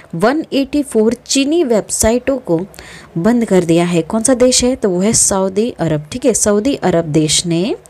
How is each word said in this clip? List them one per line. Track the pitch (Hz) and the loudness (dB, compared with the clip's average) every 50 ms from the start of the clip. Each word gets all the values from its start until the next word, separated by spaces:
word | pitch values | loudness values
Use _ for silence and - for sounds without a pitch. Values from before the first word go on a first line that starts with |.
| - - - | -16 -12 -4
वन | 165 196 233 285 320 - - - | 0 0 2 2 0 -2 -2 -2
एटी | 277 269 269 - 294 277 | -2 -2 0 -2 -4 -2
फ़ोर | - - 220 214 233 247 | 0 0 2 2 2 0
चीनी | - - - - 269 277 285 320 349 330 | -2 -4 -2 0 0 0 2 2 2 2
वेबसाइटों | 240 233 196 - - - - 226 220 240 247 - 262 277 | 2 0 0 0 -2 -2 0 0 2 0 0 0 -2 -4
को | 247 - 175 170 160 196 - - - - - - - - - - | -2 -2 -2 -2 -2 -2 -6 -14 -20 -20 -20 -20 -20 -16 -10 -4
बंद | 165 170 220 240 240 226 | -2 0 2 2 2 2
कर | - 190 180 175 | 2 2 2 2
दिया | 165 165 170 170 | 4 2 2 2
है? | 175 180 165 | 2 0 0
कौन | 165 - 220 226 220 | -2 -2 -2 -2 0
सा | 269 262 | 0 2
देश | 233 247 254 254 - 247 | 2 2 2 2 2 0
है? | 247 262 | 0 0
तो | 262 - 196 | 0 -2 -2
वो | 175 180 | 0 0
है | 190 220 226 | 0 0 0
सऊदी | - - - 202 190 190 190 190 202 226 247 - - | 0 0 0 0 0 -2 -2 0 -2 -2 -2 -2 -4
अरब, | 170 156 156 151 151 - | -2 -2 -2 -4 -6 -8
ठीक | - 247 - | -8 -4 -2
है। | 254 202 | 0 0
सऊदी | - - 214 208 208 208 277 - | 0 0 0 0 0 0 -2 -2
अरब | - - 190 165 170 165 | -2 -2 0 0 0 0
देश | 151 147 160 151 151 - - - | 0 0 0 0 0 0 -2 -2
ने | 170 165 165 185 262 440 - - | -2 -2 -2 -2 -2 -4 -8 -12